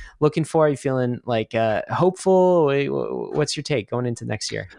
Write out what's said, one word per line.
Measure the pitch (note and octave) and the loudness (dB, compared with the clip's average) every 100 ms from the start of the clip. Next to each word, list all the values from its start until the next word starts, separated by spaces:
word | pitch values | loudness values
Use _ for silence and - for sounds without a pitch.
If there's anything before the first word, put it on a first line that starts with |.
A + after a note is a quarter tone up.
| - - | -20 0
looking | D3+ E3 D#3 | 0 2 0
for? | D#3+ D3+ | 2 2
Are | |
you | C#3 | 2
feeling, | C#3 C3 B2+ B2 - | -2 0 0 -2 -2
like, | A#2 A2 | -2 -2
uh, | A2+ A2+ G#2 - | 0 0 0 -2
hopeful? | A2+ F3+ F#3 - F#3 F3+ F3+ D3 | 0 0 2 2 4 6 4 4
Wha-, | C#3 C#3 | 2 0
wha-, | C#3 A#1 B1+ - | -2 -4 -6 -4
what's | D3 D3 - | -2 -2 -4
your | |
take | D3 C#3 G2 | -4 -4 -2
going | B2 B2 | -4 -4
into | A#2 A#2 | -4 -6
next | G#2+ - | -6 -6
year? | G#2+ G2+ | -8 -10